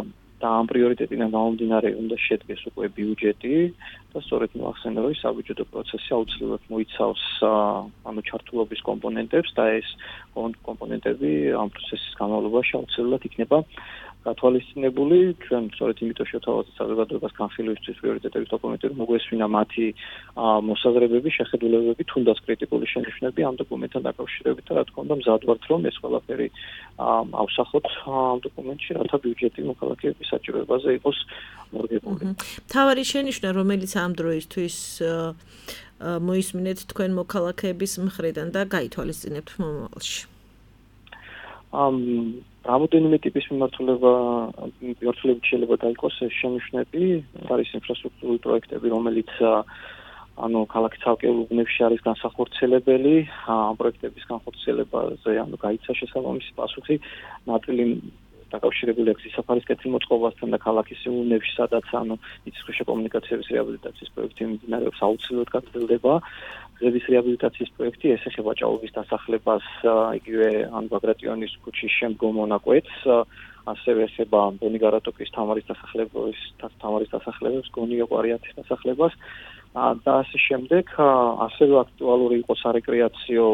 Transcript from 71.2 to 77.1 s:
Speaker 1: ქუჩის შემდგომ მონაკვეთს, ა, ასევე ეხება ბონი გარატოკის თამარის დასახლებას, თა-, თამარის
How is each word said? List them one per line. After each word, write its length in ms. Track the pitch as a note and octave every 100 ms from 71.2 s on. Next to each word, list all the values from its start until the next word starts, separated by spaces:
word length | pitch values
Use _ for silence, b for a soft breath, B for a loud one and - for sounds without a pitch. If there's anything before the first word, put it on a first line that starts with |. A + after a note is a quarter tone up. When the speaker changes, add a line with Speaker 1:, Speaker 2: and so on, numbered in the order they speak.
| A2+ A2+ A2 -
Speaker 1:
ქუჩის 340 | - - A2
შემდგომ 400 | - A#2+ G#2+ A2
მონაკვეთს, 640 | A2 G#2+ G#2 A2 C3 - -
ა, 140 | C3 A#2+ A2+ B B B
ასევე 440 | - G#2+ - A2+ A2
ეხება 320 | - A2 G#2+ G2+
ბონი 260 | G2 A2 A2
გარატოკის 500 | A2 A2 A2+ - G#2+
თამარის 380 | - G#2+ G#2+ -
დასახლებას, 720 | A2 - A2+ A2 A#2 A2+ G#2+ -
თა-, 180 | - A#2
თამარის 380 | - G#2+ G#2+ G#2+